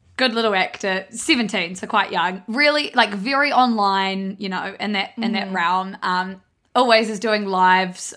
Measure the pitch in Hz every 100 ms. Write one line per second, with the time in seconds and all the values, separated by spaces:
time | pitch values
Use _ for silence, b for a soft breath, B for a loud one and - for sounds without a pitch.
0 | _ - 254 226 226 190 180 - 196 185
1 | - 220 - 269 214 196 170 185 - 214
2 | 196 180 175 190 - 233 294 302 285 247
3 | 214 202 220 277 285 247 254 220 202 196
4 | 190 190 196 202 196 185 180 196 208 202
5 | 202 - 226 196 196 185 170 185 190 196
6 | 190 180 185 190 _ _ _ 247 254 220
7 | 220 214 226 214 196 185 185 185 185 180
8 | -